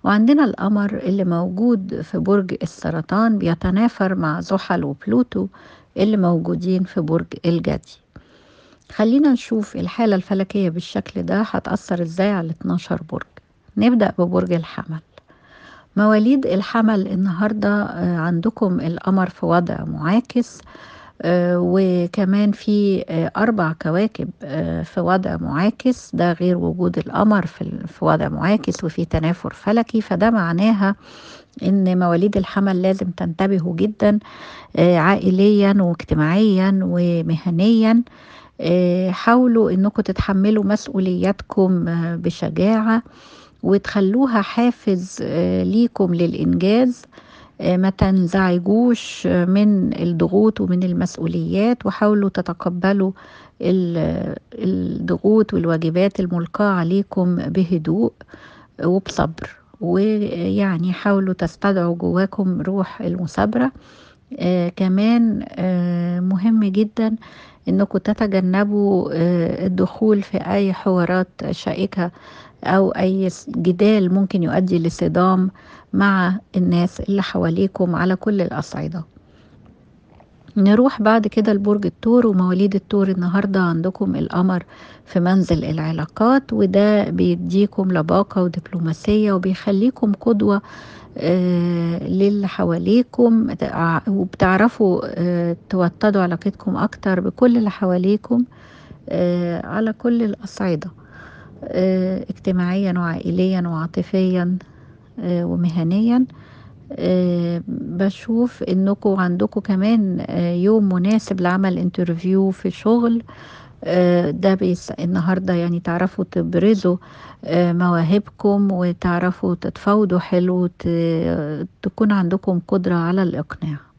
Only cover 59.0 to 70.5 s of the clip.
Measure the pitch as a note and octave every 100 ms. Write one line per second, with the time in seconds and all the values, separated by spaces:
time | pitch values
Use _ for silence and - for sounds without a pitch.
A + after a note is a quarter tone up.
59 | - - E3 D#3+ - - _ - F3 F3+
60 | G#3+ G#3+ G3+ F3 F3+ G3 G3 E3+ F3+ F3+
61 | G#3 G3 F#3+ F3+ E3 - G3+ F#3+ E3+ E3+
62 | F3 F3 G3 - F#3 F3 D#3+ G3 F#3 -
63 | F3 F3 F3 - G#3 A#3 B3+ - - -
64 | - _ _ C4 F3+ F3+ F3 - F#3+ F#3+
65 | A3 A#3 A3+ G3+ - - F#3 F3+ F3 F3
66 | F3 F3 F#3 F#3+ G#3+ A3 G3+ F#3+ G#3+ -
67 | A3 A3 - - - _ - F#3+ G3+ F#3+
68 | - G#3 G#3+ F#3+ F#3 F#3 G#3 G#3 G3+ F#3+
69 | - E3+ E3+ F3 E3 - F#3+ F#3 F#3 -
70 | A3 G#3 G3 F#3+ -